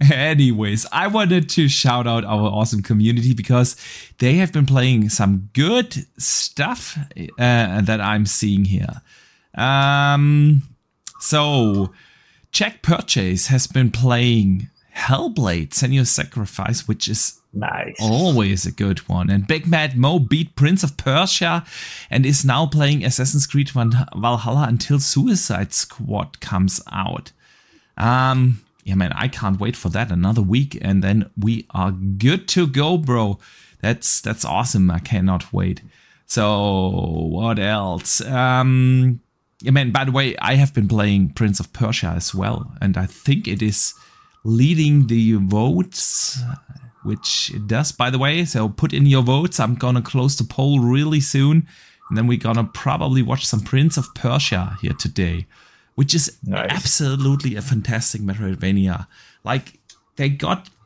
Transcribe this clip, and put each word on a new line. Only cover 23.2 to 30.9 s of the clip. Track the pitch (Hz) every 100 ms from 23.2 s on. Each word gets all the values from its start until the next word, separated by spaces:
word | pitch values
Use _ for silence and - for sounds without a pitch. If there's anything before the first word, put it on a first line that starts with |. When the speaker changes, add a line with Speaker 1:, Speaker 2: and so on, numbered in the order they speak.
| 131 147 -
Speaker 1:
Creed | 143 139
Van-, | 127 113 120 135 -
Valhalla | 117 117 113 135 131
until | 117 - 143
Suicide | - 135 247 190 - 95 98
Squad | - - - 107 104 - -
comes | - 92 95 - -
out. | 95 95 85 - _ _ _ _ _ _ -
Um, | 117 127 131 131 127 107 _ _
yeah, | - 95
man, | 90
I | - 127
can't | - 104 95
wait | 104 127
for | 90
that. | 95 110
Another | 87 92 113
week, | 95 120 139 -
and | 92